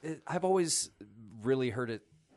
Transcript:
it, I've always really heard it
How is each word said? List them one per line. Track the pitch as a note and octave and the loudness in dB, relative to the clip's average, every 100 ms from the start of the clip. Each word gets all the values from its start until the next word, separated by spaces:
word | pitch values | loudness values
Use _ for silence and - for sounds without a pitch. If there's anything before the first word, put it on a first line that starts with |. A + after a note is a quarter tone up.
it, | D#3 D#3 - | -8 -8 -4
I've | E3 F#3 | 0 2
always | F#3+ E3 - - - G#2 G#2 G#2+ A2+ | 4 2 0 -2 -10 -20 -18 -18 -4
really | A2+ C3 B2+ | 2 2 2
heard | A#2 A#2+ | 0 -2
it | A2 - _ _ | -4 -10 _ _